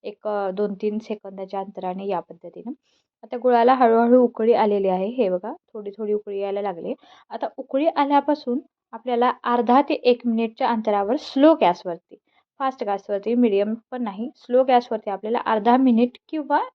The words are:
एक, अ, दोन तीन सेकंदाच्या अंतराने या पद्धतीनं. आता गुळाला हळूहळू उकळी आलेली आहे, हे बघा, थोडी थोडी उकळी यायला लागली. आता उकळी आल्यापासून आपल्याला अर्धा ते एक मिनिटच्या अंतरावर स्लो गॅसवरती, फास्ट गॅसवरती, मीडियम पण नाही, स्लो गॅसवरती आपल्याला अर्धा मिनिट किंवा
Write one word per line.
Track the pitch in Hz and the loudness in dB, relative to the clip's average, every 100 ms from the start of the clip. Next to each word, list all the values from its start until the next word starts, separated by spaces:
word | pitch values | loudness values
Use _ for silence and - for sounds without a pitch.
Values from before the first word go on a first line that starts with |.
एक, | - - 214 | -14 -12 -6
अ, | 208 196 | -4 -4
दोन | 190 208 | -4 -6
तीन | 196 214 214 | -4 -4 -6
सेकंदाच्या | - 208 196 190 190 196 | -8 -12 -12 -14 -10 -10
अंतराने | 196 196 185 185 196 | -10 -10 -8 -8 -6
या | 185 | -6
पद्धतीनं. | 165 175 175 175 214 285 _ _ _ _ | -8 -18 -20 -18 -16 -16 _ _ _ _
आता | 226 247 | -12 -4
गुळाला | 247 240 240 | 2 4 4
हळूहळू | 262 247 226 233 247 | 6 4 4 6 6
उकळी | 240 - 226 | 4 2 2
आलेली | 233 220 208 190 | 4 2 2 0
आहे, | 185 196 | 0 -2
हे | 247 208 | -2 -2
बघा, | 180 208 330 _ | -2 -6 -14 _
थोडी | 220 208 202 | -14 -14 -10
थोडी | 214 | -4
उकळी | 208 208 196 | -4 -4 -8
यायला | 196 202 | -6 -6
लागली. | 202 175 180 285 _ _ _ | -6 -8 -10 -12 _ _ _
आता | 208 - - | -10 -10 -10
उकळी | - 269 320 | -6 -2 -2
आल्यापासून | - 277 285 285 294 - 247 - _ _ | 0 2 2 2 -4 -2 -6 -6 _ _
आपल्याला | 226 247 240 247 - | -14 -4 0 0 -2
अर्धा | - 240 233 247 | -2 -2 4 2
ते | 285 | 2
एक | 320 247 240 240 | 0 0 0 0
मिनिटच्या | 226 226 226 254 | -2 -4 -4 -4
अंतरावर | 233 226 202 202 277 | -2 -2 -2 -2 -4
स्लो | - 269 294 311 | -4 4 4 6
गॅसवरती, | 180 180 185 170 _ - _ _ _ _ | 2 0 -6 -10 _ -20 _ _ _ _
फास्ट | 269 262 | -8 -6
गॅसवरती, | 208 196 - 202 196 240 | -6 -6 -4 -6 -2 2
मीडियम | 240 196 202 226 _ | 4 2 0 -4 _
पण | 254 | -10
नाही, | 233 190 247 _ | -8 -8 -12 _
स्लो | - 247 | -2 0
गॅसवरती | 262 247 240 220 214 | 4 2 0 -8 -6
आपल्याला | 190 214 233 - | -8 -4 -4 -2
अर्धा | 220 208 247 | 0 2 4
मिनिट | 269 226 247 - _ | 4 4 2 -2 _
किंवा | 320 262 285 508 | -10 -2 -2 -2